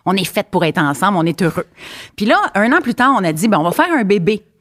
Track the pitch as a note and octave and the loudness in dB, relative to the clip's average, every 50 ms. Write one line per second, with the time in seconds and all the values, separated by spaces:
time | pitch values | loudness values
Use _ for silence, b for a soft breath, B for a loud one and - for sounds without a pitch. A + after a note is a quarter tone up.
0 | b E3+ F#3 G3 F3+ - - G#3 F#3+ - - F3+ F3 D#3 D3 - D#3+ C#3+ C#3+ C#3 | b -2 -2 -2 -2 -4 -4 -4 -4 -2 -2 0 0 0 0 0 0 -2 -2 0
1 | F3+ G3 G#3 F3 D#3+ E3 D#3 - G3 E3 D3 - - _ B B B B B B | 0 0 0 0 0 -2 -2 -2 -2 -2 -2 -4 -8 _ B B B B B B
2 | B B B - G3+ A3+ D4+ G4 G#4 E4 - - G#3 A#3 C#4 F4+ - A#3+ A#3+ - | B B B -4 0 0 2 2 0 0 0 0 2 2 2 2 0 0 -2 0
3 | B3 C4+ C#4 A#3 F#3+ E3+ D#3 D#3 F3 A3+ G3+ E3 D#3 E3+ E3+ - D#4 F4+ E4+ C#4+ | 2 2 2 2 0 0 -2 0 0 2 2 2 2 0 0 0 0 2 2 0
4 | A3+ F#3 G3+ G#3 E3+ E3 A3 G#3 - _ _ _ | 2 2 2 2 2 0 -2 -2 -4 _ _ _